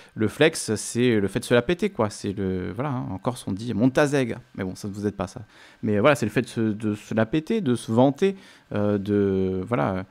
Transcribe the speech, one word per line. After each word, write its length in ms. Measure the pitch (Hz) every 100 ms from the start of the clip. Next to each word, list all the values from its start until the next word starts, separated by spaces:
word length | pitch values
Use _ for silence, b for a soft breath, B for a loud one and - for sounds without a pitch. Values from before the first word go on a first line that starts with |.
| B
le 140 | 113 107
flex, 460 | - 156 156 - 104
c'est 440 | - 117 123 110
le 80 | 98
fait 120 | 123
de 40 |
se 100 | -
la 80 | 120
péter, 280 | 120 175 208
quoi. 200 | - 104
C'est 220 | - 101
le, 400 | 101 95 92 92
voilà, 180 | 98 147
hein, 160 | 127 135
en 80 | 95
Corse, 260 | 131 123 -
on 60 |
dit « 200 | 98 120
monte 200 | 101 131
ta 120 | 131 147
zeg ». 300 | 143 117 101 -
Mais 100 | -
bon, 100 | 95
ça 140 | - 104
ne 40 |
vous 140 | 101 101
aide 80 |
pas, 120 | 98 90
ça. 160 | - 107 b b b
Mais 160 | 113 104
voilà, 160 | 139
c'est 120 | 139 107
le 60 |
fait 100 | 139
de 60 | -
se, 120 | 117
de 340 | 110 104 110
se 200 | 104 -
la 120 | 110 110
péter, 340 | 160 156 226
de 140 | 139
se 180 | 117 -
vanter, 420 | 113 139 139 196 196 B B _
euh, 220 | 104 104 104
de, 640 | 98 101 98 95 95 95 98
voilà, 380 | 120 131 92 95